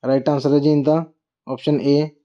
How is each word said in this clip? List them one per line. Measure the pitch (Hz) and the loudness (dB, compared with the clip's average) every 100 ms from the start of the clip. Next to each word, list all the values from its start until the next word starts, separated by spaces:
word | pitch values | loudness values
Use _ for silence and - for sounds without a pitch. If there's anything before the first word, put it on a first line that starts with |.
ਰਾਈਟ | 131 135 135 | -2 -2 0
ਆਨਸਰ | 143 135 | -2 2
ਹੈ | 143 | 2
ਜੀ | 147 | 2
ਇਹਦਾ | 151 143 160 160 _ _ _ - | 2 2 0 -2 _ _ _ -12
ਆਪਸ਼ਨ | 131 - 147 139 | -8 -2 -2 2
A | 143 151 _ | 0 0 _